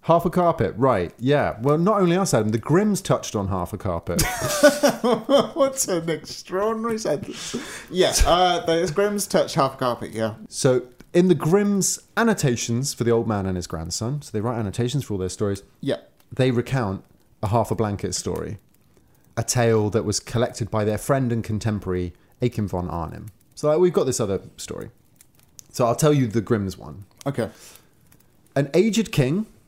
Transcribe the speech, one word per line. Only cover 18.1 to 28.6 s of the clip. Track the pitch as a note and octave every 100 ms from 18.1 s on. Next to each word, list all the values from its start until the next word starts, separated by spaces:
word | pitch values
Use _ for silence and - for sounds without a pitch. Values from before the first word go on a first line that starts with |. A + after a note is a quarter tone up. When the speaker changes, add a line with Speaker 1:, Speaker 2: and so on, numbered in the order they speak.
Speaker 1:
story, | F2+ G#2 E2 D#2+ - _ _ _ _ _ _ _ -
a |
tale | A2 B2+ A#2 A2+ G#2
that | G#2+
was | F#2 G#2
collected | - A#2 B2 - G#2+
by | A2
their | G#2+ G#2+
friend | - C#3 B2+
and | A#2
contemporary, | G#2 G#2+ A2 G#2 F#2+ F2+ F2+ - _ _
Achim | B2 A2+ G2+
von | F2+ F2
Arnim. | E2+ D#2+ D#2+ A2 _ _ -
So, | D3
like, | D#3
we've | F3+
got | F#3+
this | C3+ A#2+
other | G#2+ F#2+ - -
story. | - - - _ _ _ - _ _ - _
So | - A#2+
I'll | A#2+
tell | D#3
you | D3 B2
the | G#2+
Grimm's | G2 A2+ G2 -
one. | - D2+ G2+ _ -
Speaker 2:
Okay. | C3+ G#2 - - - _ _ _ _ _ _ _
Speaker 1:
An | -